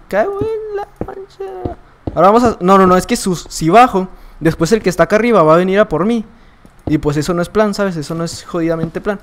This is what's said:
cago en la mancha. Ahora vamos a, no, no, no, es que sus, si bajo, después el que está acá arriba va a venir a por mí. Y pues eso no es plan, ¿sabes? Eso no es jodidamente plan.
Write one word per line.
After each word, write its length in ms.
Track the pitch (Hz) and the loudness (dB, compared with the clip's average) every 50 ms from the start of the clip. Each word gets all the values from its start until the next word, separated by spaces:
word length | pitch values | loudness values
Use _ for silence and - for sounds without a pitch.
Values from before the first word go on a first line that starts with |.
| - - | -12 -6
cago 300 | 185 196 220 392 403 392 | -2 -2 -2 -2 -2 -4
en 360 | 415 440 453 427 440 427 415 | -4 -6 -6 -6 -8 -8 -8
la 120 | 392 403 - - - - | -10 -10 -10 -10 -12 -12
mancha. 720 | - 381 392 381 - - - 392 381 381 370 359 359 349 - - - - _ - - - | -12 -12 -16 -18 -18 -16 -14 -14 -12 -12 -10 -10 -10 -10 -12 -18 -20 -20 _ -12 -6 -2
Ahora 140 | 147 165 190 | 2 4 4
vamos 160 | 214 233 247 | 4 4 2
a, 120 | 233 - - | 2 0 0
no, 180 | 175 180 196 196 | 2 4 4 6
no, 80 | 190 | 6
no, 100 | 180 180 | 6 4
es 100 | 185 180 | 2 2
que 100 | - 240 | 0 -4
sus, 300 | 233 - 196 175 156 - - | -4 -2 -4 -4 -4 -6 -12
si 200 | - - 160 160 | -10 -4 0 4
bajo, 380 | 180 226 247 247 - 190 185 185 - - - - - - | 6 6 6 4 2 -2 -4 -6 -10 -18 -20 -20 -10 -4
después 320 | 147 160 151 - 170 151 226 | -2 -2 0 0 0 0 0
el 100 | 220 - | 0 0
que 80 | 185 | 0
está 140 | 170 - 170 | 0 0 0
acá 120 | 170 202 | 2 2
arriba 260 | 214 220 240 226 190 160 | 2 2 4 4 4 6
va 120 | 156 160 | 6 6
a 40 | 170 | 4
venir 200 | 185 190 190 202 | 4 2 2 2
a 100 | 214 214 | 0 0
por 160 | - 151 175 | 0 -2 0
mí. 200 | 220 240 233 208 - - - - - _ _ _ - _ _ - | 0 -2 -2 -4 -8 -14 -20 -20 -20 _ _ _ -20 _ _ -6
Y 120 | - 151 151 | -2 -2 -2
pues 180 | - 147 143 | 0 0 -2
eso 160 | 151 143 - 175 | -2 -2 -2 -2
no 80 | 170 | -2
es 80 | 175 170 | -2 -2
plan, 240 | - 208 214 208 196 | 0 0 0 0 0
¿sabes? 240 | 208 202 196 175 | -2 -4 -4 -4
Eso 180 | 160 139 - 165 | -6 -8 -8 -6
no 100 | 165 165 | -6 -6
es 200 | 170 - - - | -8 -8 -10 -12
jodidamente 560 | - - 175 165 165 165 160 165 165 - 185 | -8 -6 -4 -2 -2 -2 -4 -4 -6 -8 -8
plan. 180 | - 202 202 190 | -6 -6 -6 -6